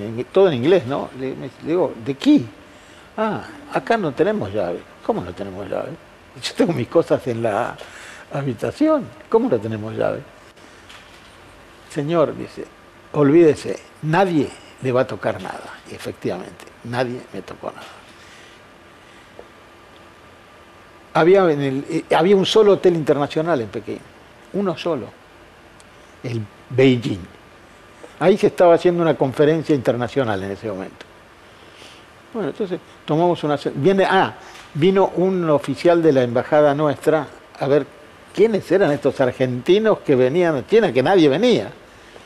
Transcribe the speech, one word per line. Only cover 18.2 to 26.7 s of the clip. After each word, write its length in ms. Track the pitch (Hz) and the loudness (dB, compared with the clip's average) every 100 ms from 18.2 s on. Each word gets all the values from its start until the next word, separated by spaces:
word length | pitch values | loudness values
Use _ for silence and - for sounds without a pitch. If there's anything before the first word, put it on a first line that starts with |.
| - - - - - - - - - - - - - - - - - - - - - - - - - - - - - | -20 -20 -20 -20 -20 -20 -20 -20 -20 -20 -20 -20 -20 -20 -20 -20 -20 -20 -20 -20 -20 -20 -20 -20 -20 -20 -20 -20 -6
Había 360 | 156 165 196 180 | 2 6 6 4
en 100 | 143 | 2
el, 240 | 139 135 - | -2 -4 -4
eh, 140 | 160 - 156 | -6 -2 2
había 180 | 185 | 4
un 120 | 196 180 | 4 4
solo 260 | 214 208 | 4 4
hotel 220 | 190 185 | 4 4
internacional 680 | 170 143 139 143 156 160 147 | 2 2 0 0 -2 -2 -2
en 80 | 107 | -4
Pekín, 300 | 110 101 104 - - - - - | -8 -10 -12 -14 -20 -20 -20 -10
uno 240 | 185 196 156 | -6 -4 -4
solo, 300 | 175 147 104 - - - - - - - - - - - | -4 -6 -8 -16 -20 -20 -20 -20 -20 -20 -20 -20 -20 -16
el 180 | 131 117 104 - - | -10 -8 -10 -14 -6